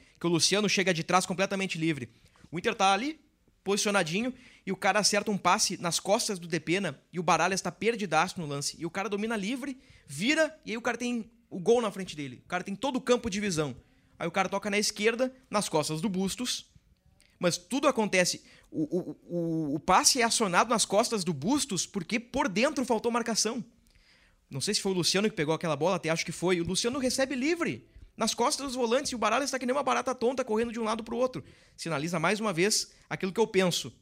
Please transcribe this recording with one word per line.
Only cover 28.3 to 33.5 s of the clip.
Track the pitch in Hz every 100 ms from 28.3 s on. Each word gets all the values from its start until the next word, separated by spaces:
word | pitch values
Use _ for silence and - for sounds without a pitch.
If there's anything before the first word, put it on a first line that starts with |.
costas | - 240 294 269
dos | 247
volantes | 240 247 294
e | 247
o |
Baralhas | 214 233 277
tá | 262
que | 247
nem | 269
uma |
barata | 254 240 247 254
tonta | 233 262
correndo | 247 214 240
de | 233
um |
lado | 220 220
pro | 220 233
outro. | 254 202 - - - -
Sinaliza | 165 151 160 175
mais | 165 202
uma | 220
vez | 160 190 220 - - _
aquilo | 151 190
que | 185
eu |
penso | 220